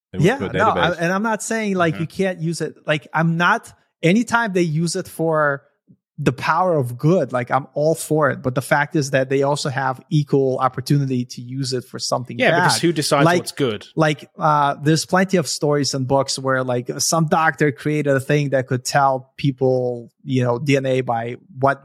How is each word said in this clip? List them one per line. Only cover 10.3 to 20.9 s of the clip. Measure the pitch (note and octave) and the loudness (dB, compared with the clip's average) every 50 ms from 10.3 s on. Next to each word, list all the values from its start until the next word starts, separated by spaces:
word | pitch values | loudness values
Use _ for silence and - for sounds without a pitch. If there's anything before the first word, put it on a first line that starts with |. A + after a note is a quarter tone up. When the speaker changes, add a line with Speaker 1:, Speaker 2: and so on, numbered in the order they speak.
| - C#3 C3+ C3 B2+ C3 | 2 2 2 2 0 0
Speaker 2:
opportunity | C3 B2+ - - B2+ - C#3+ C#3+ C#3 C3 C3 B2 B2 | 0 -2 -2 -2 -2 0 0 0 0 0 -2 -2 -4
to | B2 - - | -6 -8 -14
use | A#2+ A#2+ C3 C3+ C#3 B2 C3 | -12 -10 -8 -6 -6 -4 -4
it | B2 - | -6 -6
for | - - A#2+ | -8 -12 -10
something | - - D#3 B2+ A#2+ - A#2+ A#2+ | -6 -4 -4 -4 -4 -6 -4 0
Speaker 4:
Yeah, | B3+ B3 | 2 2
Speaker 2:
bad. | E3 F3 F3+ | 2 4 2
Speaker 4:
because | F3 - - | 2 2 2
who | - E3+ E3 | 2 0 0
decides | D3+ C#3 - D#3 C#3 C#3+ | 0 0 0 2 4 4
Speaker 2:
Like, | E3 F3 F3+ | 4 4 2
Speaker 4:
what's | F3 - | -2 -4
good? | - - C#3+ A#2+ G#2+ G2+ - - - | -4 -2 -2 -2 -2 -4 -8 -8 -2
Speaker 2:
like, | D#3+ D#3+ D3+ D3+ - - - _ - | 0 0 0 0 -2 -6 -16 _ -2
uh, | E3 D#3 D3+ D3 C#3+ C#3+ C#3+ E3 D3 | 0 2 2 4 2 2 0 0 0
there's | D3+ D#3+ D#3 - - | 0 0 0 0 0
plenty | F3+ F#3 G3 F#3+ F#3+ F3+ | 0 0 2 2 2 0
of | D3 - | 0 0
stories | - - D#3+ D3 D3 D3 C3+ B2+ - | -4 -4 0 0 0 0 0 -2 -2
and | C#3 C3 B2+ | -4 -2 0
books | C3+ C3+ C3 - - - | 2 0 0 0 -4 -6
where, | C3+ C3+ C3 C3 C3 | -2 -2 0 0 0
like, | B2+ B2 B2 B2 - - D3 | -2 -2 -4 -4 -6 -6 -4
some | - - F3 E3 E3 | -2 0 0 2 2
doctor | D#3 F3+ E3 D#3+ D#3+ D3+ - D#3 D3+ | 2 2 2 2 2 2 2 2 0
created | C3+ - - D3+ D3+ D3+ C#3+ C#3+ C3+ | 0 0 -2 -2 -2 0 0 2 2
a | C3 | 0
thing | B2+ - D3 D3+ D3 C#3 | 2 0 0 0 0 0
that | C3+ C3+ B2+ - | 0 -2 -2 0
could | C3 B2 - | -4 -4 -4
tell | - - D3 C#3 C#3 C3 C3 B2 _ _ - | 0 0 2 2 2 2 0 -4 _ _ -4
people, | - C#3 C3 - C3+ C3 C3 B2+ B2+ B2 B2 A#2+ A#2 - _ _ - | -2 -2 0 2 2 2 2 2 0 -2 -4 -6 -10 -14 _ _ -8
you | D3 C3 B2+ B2 | -4 -2 0 2
know, | B2 A#2+ A#2+ | 0 0 0
D | D#3 C#3+ C#3 C3+ | 0 0 0 2
N | C3+ | 2
A | C3 | 0